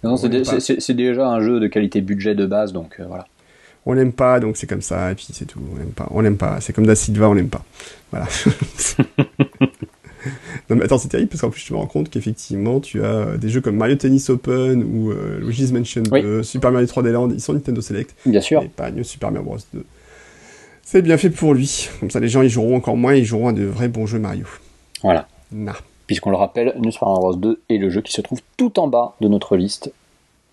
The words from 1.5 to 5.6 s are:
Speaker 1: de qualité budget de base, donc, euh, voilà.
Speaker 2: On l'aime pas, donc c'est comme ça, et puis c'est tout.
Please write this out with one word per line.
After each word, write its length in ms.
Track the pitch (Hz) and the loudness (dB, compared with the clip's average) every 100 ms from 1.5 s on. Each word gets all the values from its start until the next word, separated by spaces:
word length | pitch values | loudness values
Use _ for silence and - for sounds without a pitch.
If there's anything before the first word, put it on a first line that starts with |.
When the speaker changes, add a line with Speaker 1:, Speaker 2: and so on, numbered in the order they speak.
| 120 | 2
Speaker 1:
de 80 | 107 | 2
qualité 320 | 107 101 104 | 0 0 0
budget 340 | 95 101 101 | -2 -2 0
de 100 | 101 | 0
base, 280 | 98 98 107 | 0 0 -2
donc, 240 | 90 82 - | -4 -12 -14
euh, 60 | 90 | -14
voilà. 200 | 90 90 _ _ _ _ _ | -14 -16 _ _ _ _ _
Speaker 2:
On 100 | - | -2
l'aime 180 | 127 131 | 2 2
pas, 260 | 120 127 127 | 4 4 4
donc 180 | 110 110 | 2 -4
c'est 120 | - | -6
comme 120 | 98 | -8
ça, 300 | 98 90 92 | -4 -4 -4
et 60 | 98 | -6
puis 100 | - | -10
c'est 120 | - | -14
tout. 140 | - - | -14 -12